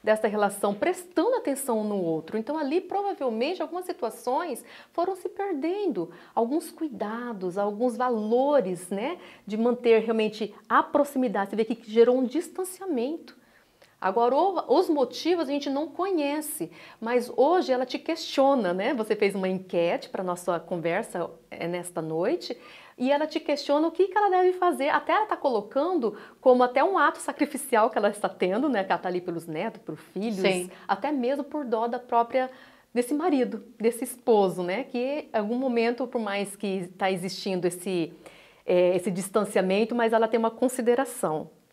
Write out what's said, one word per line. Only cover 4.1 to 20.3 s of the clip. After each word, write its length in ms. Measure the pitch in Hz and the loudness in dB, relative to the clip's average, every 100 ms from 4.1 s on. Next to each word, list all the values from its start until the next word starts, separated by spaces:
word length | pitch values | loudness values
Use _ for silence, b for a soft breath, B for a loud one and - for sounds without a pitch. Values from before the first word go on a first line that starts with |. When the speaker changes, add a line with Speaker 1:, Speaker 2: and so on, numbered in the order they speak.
| 220 247 285 349 233 - B B | -6 -4 -2 -2 -8 -12 B B
Speaker 1:
foram 240 | - 359 370 | -4 -2 -2
se 100 | - | -8
perdendo, 800 | - 403 294 320 403 392 185 165 B B | -6 -4 -2 -2 -2 -2 -2 -6 B B
alguns 380 | - 233 302 - | -2 0 -2 -4
cuidados, 840 | - 320 202 208 226 240 208 180 190 | -8 -8 -6 -6 -6 -8 -6 -4 -2
alguns 400 | 202 208 247 226 | -2 0 -2 0
valores, 920 | 254 226 214 240 277 285 185 175 - | 0 0 2 2 4 4 2 -4 -4
né, 280 | 196 262 359 B B - | -4 -4 -6 B B -8
de 120 | 214 | 0
manter 420 | 233 240 240 226 | 0 2 6 6
realmente 540 | 226 220 214 214 202 B - | 4 0 0 -2 -8 B 2
a 120 | 254 | 2
proximidade. 680 | - 294 285 262 254 202 202 | 4 2 2 2 0 0 -2
Você 80 | 208 | -2
vê 80 | 226 | -2
que 260 | 226 220 | -2 0
gerou 260 | 220 233 254 | 6 8 6
um 60 | |
distanciamento. 1120 | 233 302 339 - 370 - 381 254 247 330 - - b b b b b b | 2 -2 -6 -8 -8 -8 -4 -2 -2 -6 -12 -20 b b b b b b
Agora, 340 | 185 233 240 | -2 2 2
o, 420 | 277 381 330 - 277 | 4 2 0 2 2
os 100 | 370 | 4
motivos 600 | 294 247 - 320 349 269 | 2 0 -2 0 0 0
a 20 | |
gente 180 | 285 285 | -2 -2
não 180 | 269 311 | -4 -4
conhece, 840 | 330 381 339 285 302 294 - 226 B B B | -4 -2 0 0 -2 -6 -8 -10 B B B
mas 280 | 226 247 233 - | 0 0 0 2
hoje 380 | 277 370 254 | 4 4 2
ela 120 | 247 254 | 0 0
te 140 | 277 | -4
questiona, 720 | - 330 - - 269 277 185 | -4 -6 -2 2 4 4 2
né? 200 | 185 226 | 0 0
Você 200 | 254 220 | -2 -2
fez 220 | 208 196 190 | 2 2 2
uma 140 | 185 | -2
enquete 580 | 185 185 175 170 240 - | -2 -2 0 2 0 -6
pra 160 | - | -6
nossa 340 | 185 | -4